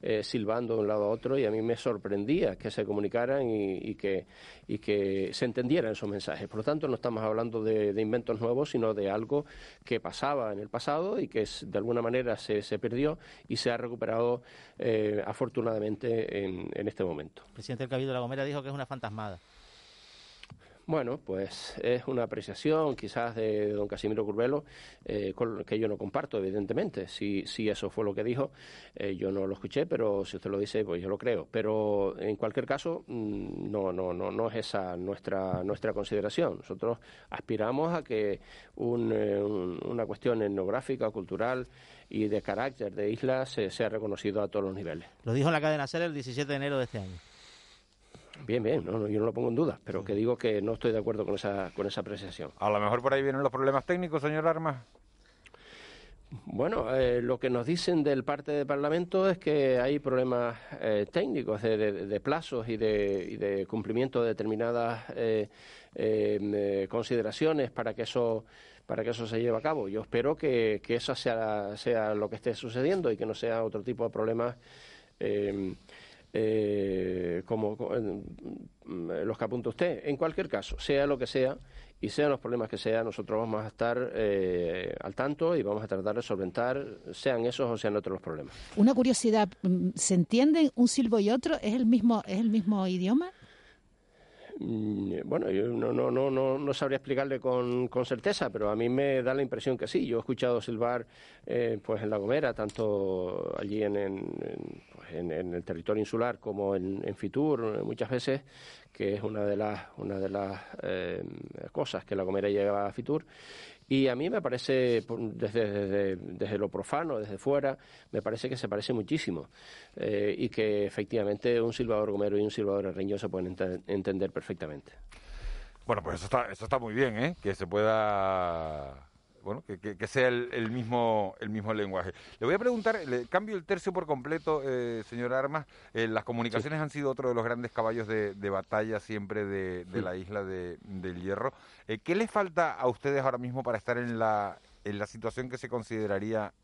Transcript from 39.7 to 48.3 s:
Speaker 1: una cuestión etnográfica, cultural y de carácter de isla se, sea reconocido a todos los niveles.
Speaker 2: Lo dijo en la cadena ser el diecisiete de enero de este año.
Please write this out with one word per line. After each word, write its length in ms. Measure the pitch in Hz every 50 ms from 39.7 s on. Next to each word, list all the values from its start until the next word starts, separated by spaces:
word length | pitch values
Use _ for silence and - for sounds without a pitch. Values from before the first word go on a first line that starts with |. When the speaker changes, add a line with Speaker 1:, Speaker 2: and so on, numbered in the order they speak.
| 87 - -
Speaker 1:
una 200 | - - 120 113
cuestión 360 | 104 104 - - 123 120 113
etnográfica, 680 | 107 101 101 98 92 92 101 123 127 - 135 123 117 110
cultural 540 | 107 110 95 90 95 90 107 120 127 127 123 - - - - - - - - -
y 180 | - - 107 104
de 140 | 101 104
carácter 520 | - - 98 101 120 139 127 - 117 101 95
de 160 | 104 104 104
isla 360 | 110 113 - 131 131 131 131
se, 240 | 131 - - 107 92
sea 180 | - - 113 107
reconocido 540 | 110 110 107 107 101 - - 104 95 107
a 80 | 104 95
todos 160 | - 107 98
los 100 | 95 95
niveles. 320 | 98 98 82 76 82 87 - - _ -
Speaker 2:
Lo 80 | -
dijo 160 | 113 135 139 160
en 60 | 165
la 80 | 151
cadena 260 | 147 156 156 151 139 135
ser 140 | - 165
el 120 | 170 170 156
diecisiete 360 | 143 127 123 123 123 147 135
de 60 | 143 139
enero 200 | 139 143 143 135
de 60 | 127
este 140 | 117 - 117
año. 180 | 98 92 92 85 - - - - - - - - - - - - _ _ _ _ _ _ - - - -